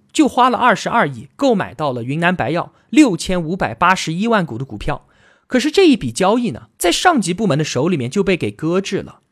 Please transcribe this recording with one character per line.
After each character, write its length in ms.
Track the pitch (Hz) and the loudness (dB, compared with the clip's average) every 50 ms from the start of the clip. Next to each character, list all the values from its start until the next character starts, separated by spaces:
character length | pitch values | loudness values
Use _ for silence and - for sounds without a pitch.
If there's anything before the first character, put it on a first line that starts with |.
| _ _ - | _ _ 0
就 140 | - 302 233 | 2 2 2
花 220 | - 262 247 262 | 4 4 2 4
了 80 | 240 202 | 2 2
二 180 | 233 247 196 | 2 2 2
十 140 | - - 180 | 2 0 -2
二 200 | 208 233 190 147 | 0 0 0 0
亿 200 | 131 113 - - _ | -2 -8 -14 -16 _
购 200 | - 277 269 226 | -2 0 0 2
买 180 | 185 123 90 104 | 0 -2 -6 -6
到 180 | - 156 143 | -4 -4 -4
了 120 | 127 120 117 | -4 -4 -6
云 160 | 127 143 165 | -6 -4 0
南 160 | 170 175 185 | 0 0 0
白 160 | - 113 120 | 0 -2 -2
药 220 | 160 170 - - _ _ _ _ | -2 -4 -6 -8 _ _ _ _
六 260 | 220 294 311 240 170 156 | 4 4 6 6 4 0
千 240 | - - 185 180 | -4 -4 -4 -4
五 140 | 165 151 190 | -4 -4 -4
百 180 | 180 185 98 113 | -4 -4 -4 -2
八 220 | - 180 180 190 | 2 2 2 2
十 180 | - - 160 160 | 2 0 -4 -4
一 140 | 180 214 233 | -2 0 0
万 180 | 233 202 170 | 0 0 0
股 120 | 147 117 117 | -2 -6 -8
的 80 | 135 | -10
股 120 | - 110 101 | -10 -10 -8
票。 300 | - 160 139 127 _ _ _ _ _ _ _ _ _ - | -6 -6 -6 -6 _ _ _ _ _ _ _ _ _ -2
可 120 | - 254 | -2 0
是 120 | 214 311 | 0 0
这 160 | 294 392 381 320 | 2 4 6 6
一 80 | 254 | 4
笔 160 | 202 - 120 | 4 0 -4
交 260 | 110 - 190 190 220 254 | -4 0 0 0 2 0
易 140 | 247 196 | -2 -4
呢， 160 | 117 - - - _ - | -6 -8 -12 -16 _ -4
在 140 | - 349 | -2 -2
上 280 | - - - 370 330 254 | 0 2 2 2 2 2
级 120 | 170 165 165 | 0 -2 -2
部 140 | 185 226 185 | -2 0 0
门 100 | 135 151 | 0 0
的 60 | 156 | -2
手 240 | - - 123 143 185 | -2 -2 -2 -2 0
里 100 | 185 139 | -2 -2
面 120 | 117 123 | -4 -2
就 120 | - 202 | -2 -2
被 140 | 190 196 185 | 0 0 0
给 160 | 156 127 107 | -2 -2 -6
搁 300 | 101 - 156 160 175 190 | -6 -4 -4 -2 -2 -2
置 160 | 196 - 202 170 | -2 -4 -4 -6
了， 240 | 135 - - _ _ _ | -6 -8 -14 _ _ _